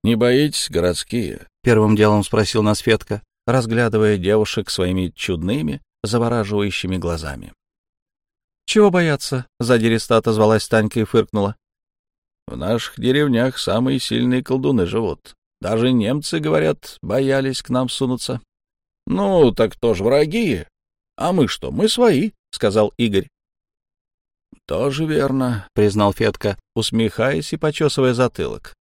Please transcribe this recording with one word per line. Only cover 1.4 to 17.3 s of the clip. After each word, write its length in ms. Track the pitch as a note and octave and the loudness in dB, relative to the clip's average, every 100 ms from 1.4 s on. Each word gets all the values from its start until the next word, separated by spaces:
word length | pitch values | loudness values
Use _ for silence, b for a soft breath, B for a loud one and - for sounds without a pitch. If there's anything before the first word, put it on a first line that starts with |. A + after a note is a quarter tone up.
| - _ | -18 _
первым 340 | B2 A2 G#2+ G#2+ | 2 4 4 6
делом 260 | G#2+ G#2 | 6 4
спросил 400 | G2 A2 G2+ A2 | 2 0 2 0
нас 180 | G#2 G#2+ | 0 0
Федка, 420 | - A2 - G#2 _ _ - | 0 0 0 -8 _ _ -2
разглядывая 720 | B2+ A2+ A2+ A#2 A2 G#2+ G2+ | -2 0 0 0 2 2 2
девушек 520 | F2+ G#2+ G#2+ - F#2+ | 2 2 0 -4 -6
своими 380 | - F2+ F#2 F2+ | -4 -2 0 -4
чудными, 720 | - - F2 F2 C3+ D#3+ C#3+ _ _ | -6 -6 -4 -2 -2 -4 -8 _ _
завораживающими 960 | G#2 A#2 A#2 A#2+ G2+ G#2 G2+ - F2+ F#2+ | -4 -2 0 -2 -2 -2 -2 -4 -4 -4
глазами. 540 | E2+ D#2+ D2+ C2 G1+ _ _ _ _ _ _ _ _ _ _ _ - | -4 -6 -8 -12 -16 _ _ _ _ _ _ _ _ _ _ _ -2
«Чего 240 | G#3+ G#3 | 4 4
бояться?» — 560 | F3+ E3 C#3+ - B2+ - _ | 4 0 -2 -4 -6 -8 _
задиристо 600 | A#2 B2 A2+ A2+ - A2+ | 2 2 4 0 2 2
отозвалась 500 | A#2 A2 G#2+ A2 - | 2 4 4 4 2
Танька 320 | A2+ G#2+ A#2 | 0 2 -2
и 40 | |
фыркнула. 520 | A2 A2+ G#2 G#2 G2 - _ _ _ _ _ _ _ _ - | 2 2 2 -2 -2 -4 _ _ _ _ _ _ _ _ -14
«В 100 | A#1 | -8
наших 440 | E2 A#2 - - | -4 -4 -4 -4
деревнях 580 | A#2+ C#3 D3 A#2 C3 - | 0 2 2 0 0 -2
самые 400 | - G#2 C3 C3+ | -4 -2 -2 -4
сильные 460 | - A#2 B2 B2+ | -4 -2 0 -2
колдуны 420 | - C3+ C#3 B2+ F2 | -2 -2 0 0 0
живут. 480 | A2+ G#2+ D2 - _ _ _ | -2 -4 -8 -14 _ _ _
Даже 300 | F2+ A2+ B2+ | -4 0 2
немцы, 480 | B2 G#2 C#3+ D3 D#3+ | 2 0 -2 -4 -4
говорят, 600 | D3+ D#3 D#3 D3 - - | 0 0 0 -4 -10 -14
боялись 580 | D#2+ A#2+ C3+ | -4 -2 0